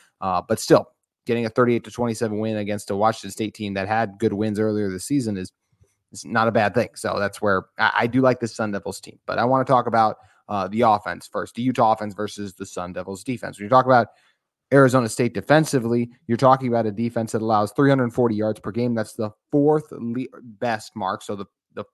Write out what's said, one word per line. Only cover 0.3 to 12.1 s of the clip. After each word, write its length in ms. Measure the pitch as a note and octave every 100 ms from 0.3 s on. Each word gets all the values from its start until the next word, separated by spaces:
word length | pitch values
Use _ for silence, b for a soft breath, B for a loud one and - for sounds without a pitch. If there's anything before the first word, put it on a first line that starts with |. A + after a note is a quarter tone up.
| F2+
but 160 | - A2
still, 320 | - C#3 - _ _ _
getting 220 | - A#2 A2+
a 20 |
thirty-eight 360 | - A#2+ A#2
to 80 | A2
twenty-seven 460 | A#2+ A#2+ A2 A2+ G#2
win 160 | A2 G#2+
against 340 | G#2 G#2 -
a 60 | G2+
Washington 340 | G#2+ A2 G2
State 240 | - G#2+
team 200 | - G2+
that 120 | G2 F#2+
had 320 | A2 A2 G2
good 140 | A2
wins 260 | G2+ A2 G#2
earlier 320 | A2 G#2+ G2
this 140 | F#2
season 320 | - C#3+ A2+ F#2+
is, 160 | F#2 _ _ _ _ _ _
is 140 | -
not 240 | - A2+ A2+
a 20 |
bad 240 | A2+ G#2
thing. 140 | A#2+ G2 -
So 240 | G#2 F#2+
that's 200 | G2+ -
where 260 | G#2 F#2+ - -
I, 140 | G#2+
I 120 | G#2 A#2
do 120 | C3
like 200 | B2+ B2
this 160 | A#2 -
Sun 160 | A2
Devils 280 | G2 F#2+ -
team. 200 | - - -
But 120 | F#2+
I 60 |
wanna 200 | A#2+ C3
talk 220 | B2+ B2+ A#2+
about, 300 | A2+ A2 - b b -
uh, 180 | G2+ F#2+
the 140 | G#2+
offense 480 | A#2 G2+ F#2 F2+ -
first, 260 | G2+ F2+
the 80 | A2+
Utah 300 | B2+ B2 A2
offense 220 | A2 G#2